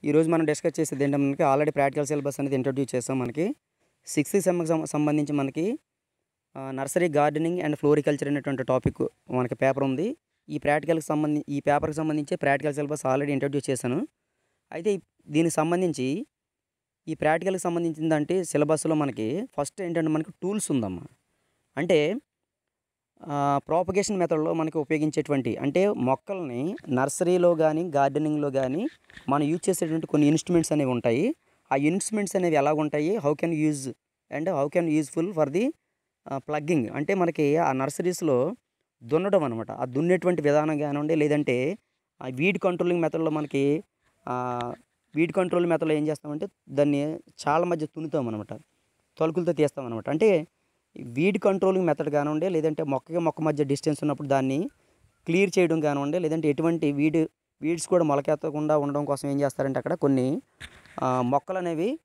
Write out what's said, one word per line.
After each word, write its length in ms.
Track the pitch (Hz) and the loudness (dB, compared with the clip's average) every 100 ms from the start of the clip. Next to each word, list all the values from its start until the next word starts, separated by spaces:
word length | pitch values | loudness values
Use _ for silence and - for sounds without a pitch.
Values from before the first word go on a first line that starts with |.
ఈరోజు 240 | 147 147 160 | 4 2 4
మనం 140 | 165 | 2
డిస్కస్ 300 | 160 151 170 | 2 0 -2
చేసేది 300 | 156 156 135 | -2 -4 0
ఏంటంటే 160 | 143 143 | 0 2
మనకి 220 | 139 139 | 0 2
already 300 | 156 135 151 | 2 4 2
ప్రాక్టికల్ 320 | 147 139 143 143 | 2 0 0 -2
సిలబస్ 320 | 151 139 139 | -2 -4 -4
అనేది 160 | 143 | -2
ఇంట్రడ్యూస్ 360 | 135 131 131 135 | 0 0 -2 -2
చేసాం. 280 | 127 120 135 | -2 -2 -4
మనకి 260 | 135 117 185 294 _ _ _ _ - | -4 -2 -4 -4 _ _ _ _ -6
సిక్స్త్ 300 | - - 202 | -4 0 2
సెమ్‌కి 260 | 185 175 160 | 2 0 0
సం-, 180 | 160 | -2
సంబంధించి 480 | 156 151 151 151 147 | 0 0 2 0 0
మనకి, 320 | 147 135 147 180 277 _ _ _ _ _ _ _ 139 | -2 -2 -2 -4 -4 _ _ _ _ _ _ _ -12
ఆ, 140 | 135 | -10
నర్సరీ 380 | 131 135 185 175 | -6 -2 0 0
గార్డెనింగ్ 520 | 147 147 151 165 180 | 2 2 2 -2 -2
and 160 | 156 151 | -2 0
ఫ్లోరికల్చర్ 520 | 147 151 147 147 143 | 2 4 2 -2 -2
అనేటువంటి 340 | 143 131 131 | -2 -2 -4
టాపిక్ 380 | 131 131 - - - _ _ | 0 0 0 -2 -6 _ _
మనకి 240 | 127 123 | -2 -2
పేపర్ 300 | - 135 135 | 2 2 2
ఉంది. 220 | 135 131 196 294 _ _ - | 0 0 -4 -6 _ _ -10
ఈ 100 | 147 | -4
ప్రాక్టికల్‌కి 480 | 143 151 147 160 151 | 0 0 2 -2 0
సంబంధి-, 380 | 151 151 151 - | 0 0 0 -2
ఈ 120 | 143 | -4
పేపర్‌కి 360 | - 147 156 151 | 0 0 0 -2
సంబంధించి 400 | 156 151 143 175 | -2 -2 -2 -2
ప్రాక్టికల్ 380 | 143 139 147 | 0 0 0
సిలబస్ 320 | 143 147 147 139 | -4 -4 -4 0
already 240 | 131 143 | 0 0
ఇంట్రడ్యూస్ 400 | 139 143 143 - | -2 -2 -2 -2
చేశాను. 280 | 131 123 135 285 _ _ _ _ _ _ | -4 -2 -4 -4 _ _ _ _ _ _
అయితే 200 | - 175 | -6 -4
ఈ, 80 | 196 _ _ - | -4 _ _ -4
దీనికి 260 | 147 165 | 0 2
సంబంధించి, 540 | 156 156 175 185 139 127 156 294 _ _ _ _ _ _ _ - | 2 0 2 0 0 -2 -2 -6 _ _ _ _ _ _ _ -10
ఈ 80 | |
ప్రాక్టికల్‌కి 480 | 156 151 165 175 190 | -2 2 2 0 -2
సంబంధించిందంటే 720 | 185 170 170 156 160 156 151 180 | -2 -2 -2 -2 0 2 2 0
సిలబస్‌లో 500 | 170 147 147 156 160 | 0 0 2 2 2
మనకి 340 | 156 143 107 110 156 262 | 0 0 -2 -4 -4 -6
ఫస్ట్ 300 | - 143 - | -6 -6 -4
ఏంటంటే 280 | 180 170 160 | -4 0 0
మనకి 220 | 156 156 - | 0 -2 -6
టూల్స్ 300 | 180 208 - | -4 -4 -2
ఉందమ్మా. 360 | 143 104 90 - _ _ _ _ _ _ - | -2 -2 -6 -12 _ _ _ _ _ _ -8
అంటే, 220 | 160 165 151 226 _ _ _ _ _ _ _ _ _ _ | 2 4 4 -2 _ _ _ _ _ _ _ _ _ _
ఆ, 120 | - 143 143 139 | -6 -2 2 0
ప్రాపగేషన్ 540 | - 160 180 196 202 196 | 0 0 2 0 0 0
మెథడ్‌లో 340 | 170 160 160 | 2 2 0
మనకి 240 | 165 160 160 | 0 -2 -2
ఉపయోగించేటువంటి, 760 | 143 156 151 147 143 143 120 110 | -2 0 2 0 0 0 0 -2
అంటే 260 | 139 160 202 - | 0 2 2 2
మొక్కల్ని 600 | 127 135 - 196 160 120 151 240 - | 0 0 -2 -8 -6 -4 -4 -6 -4
నర్సరీలో 640 | 123 135 - 175 180 175 | 0 0 0 2 4 4
కానీ 280 | 170 156 156 180 | 4 2 2 0
గార్డెనింగ్‌లో 600 | 143 139 139 156 151 143 | 2 2 2 0 0 0
కానీ 320 | 135 131 143 262 - _ - - | 0 -2 -2 -4 -8 _ -14 -2
మనం 160 | 139 | 0
యూజ్ 180 | 147 165 | 2 0
చేసేటువంటి 440 | - 185 170 160 156 | 0 -2 0 -2 0
కొన్ని 200 | 151 147 | 4 4
ఇన్‌స్ట్రుమెంట్స్ 440 | 156 - 175 160 | 4 2 2 2
అనేవి 180 | 151 135 | 0 0
ఉంటాయి. 320 | 123 120 117 214 330 _ _ _ | 0 2 2 0 -4 _ _ _
ఆ 60 | 139 | 0
ఇన్‌స్ట్రుమెంట్స్ 540 | 147 185 - 214 196 196 | 2 0 -2 -4 -2 0
అనేవి 200 | 175 151 | 2 2
ఎలా 160 | 139 | 2
ఉంటాయి, 380 | 151 151 151 151 214 | 2 0 0 0 0
how 140 | 143 | 0
can 200 | 151 170 160 | 0 -2 0
use 260 | 151 147 135 - _ _ _ | 0 0 -6 -12 _ _ _
and 180 | 143 165 | -6 -2
how 180 | 160 143 | 0 0
can 200 | 175 170 | 0 2
useful 380 | 151 143 - 175 | 0 0 -4 -4
for 140 | 175 147 | 0 0
the, 160 | 156 254 - _ _ _ _ - | 2 -2 -4 _ _ _ _ -10
ఆ, 120 | 139 | -10
ప్లగ్గింగ్, 500 | - 151 147 170 110 | -6 -6 0 0 0
అంటే 240 | 127 151 | -4 -2
మనకి 320 | 196 170 160 147 151 | 2 0 2 2 4
ఆ 140 | 160 | 2
నర్సరీస్‌లో 680 | 131 135 - 175 175 165 127 143 247 _ _ _ _ | 0 -2 -2 -4 -2 2 2 2 -4 _ _ _ _
దున్నడం 420 | 117 151 190 190 | -2 -2 2 2
అనమాట. 260 | 143 113 107 | 2 -4 -6
ఆ 140 | 107 | -6
దున్నేటువంటి 580 | 127 127 170 180 180 175 | -4 -2 2 2 4 4
విధానం 360 | 147 147 151 151 | 4 4 2 0
కానివ్వండి, 360 | 147 143 151 | -2 -2 0
లేదంటే 420 | 160 147 147 143 123 131 202 _ _ _ _ | 2 4 2 2 0 0 -4 _ _ _ _
ఆ 80 | 131 | -10
వీడ్ 240 | 127 175 185 | 0 0 2
కంట్రోలింగ్ 420 | 190 175 175 175 | 0 0 0 2
మెథడ్‌లో 300 | 160 165 160 | 0 0 -2
మనకి, 340 | 151 151 143 139 151 - _ _ _ - | -2 -2 0 2 0 -4 _ _ _ -8
ఆ, 80 | 127 123 123 120 - _ _ _ | -6 -4 -4 -6 -10 _ _ _
వీడ్ 180 | 147 165 | -2 0
కంట్రోల్ 340 | 165 180 175 175 | 0 0 0 2
మెథడ్‌లో 280 | 160 160 | 0 2
ఏం 120 | 156 151 | 0 0
చేస్తామంటే 420 | 151 156 147 196 _ _ | -4 -6 -8 -8 _ _
దాన్ని 340 | 139 147 143 147 165 - - | 0 2 2 -2 -6 -14 -8
చాల 260 | - 156 | 0 0
మధ్య 220 | 175 170 151 | 2 -2 -4
తున్నుతాం 420 | - 156 151 120 | -8 -4 -4 -2
అనమాట, 240 | 110 101 - _ _ _ _ _ - | -6 -8 -14 _ _ _ _ _ -2
తలుకులతో 340 | 160 160 170 | -2 0 -2
తీస్తాం 340 | 156 147 - 127 | 0 0 0 -8
అనమాట. 220 | 113 - | -6 -4
అంటే 200 | 151 220 180 156 _ _ _ _ - | 2 4 4 0 _ _ _ _ -16
వీడ్ 420 | 131 120 175 190 | -10 0 0 2
కంట్రోలింగ్ 480 | 202 196 190 190 175 | 0 2 2 2 0
మెథడ్ 220 | 147 151 | 0 0
కానివ్వండి, 380 | 147 147 151 180 | 0 0 -2 0
లేదంటే 340 | 170 156 156 | 0 0 -2
మొక్కకి 360 | 156 135 _ 165 | -2 -4 _ -2
మొక్క 240 | 165 - | -2 0
మధ్య 220 | 160 147 | -2 0
డిస్టెన్స్ 360 | 143 139 - 147 | 0 0 -2 -2
ఉన్నప్పుడు 260 | 151 139 147 | -2 -4 0
దాన్ని 300 | 135 131 139 233 _ _ _ _ _ - | 0 2 -2 -4 _ _ _ _ _ -2
క్లియర్ 240 | 170 196 | 2 4
చేయడం 280 | 190 175 160 | 4 2 2
కానివ్వండి, 380 | 151 143 139 170 | 0 0 -2 -2
లేదంటే 280 | 165 160 156 | -2 0 0
ఎటువంటి 440 | 143 160 170 156 | 2 0 2 0
వీడ్, 260 | 143 151 160 160 _ _ _ | 2 2 2 -2 _ _ _
వీడ్స్ 260 | 151 170 - | -4 -4 2
కూడా 180 | 180 | 2
మొలకెత్తకుండా 720 | 160 143 139 151 160 147 151 151 | 4 2 0 -2 -2 -4 0 0
ఉండడం 260 | 143 143 | 0 -2
కోసం 220 | 143 139 143 | -2 -4 -2
ఏం 100 | 139 | 0
చేస్తారంటే 380 | 143 - 135 131 | -2 -2 -2 -2
అక్కడ 160 | 131 | -4
కొన్ని, 320 | 175 143 135 127 170 _ _ - - - - | 0 2 2 2 -2 _ _ -20 -20 -16 -4
ఆ, 100 | 131 127 | -2 0
మొక్కలు 360 | 123 139 - 185 | 0 0 -2 -6
అనేవి 300 | 175 160 196 311 | -4 -2 -2 -4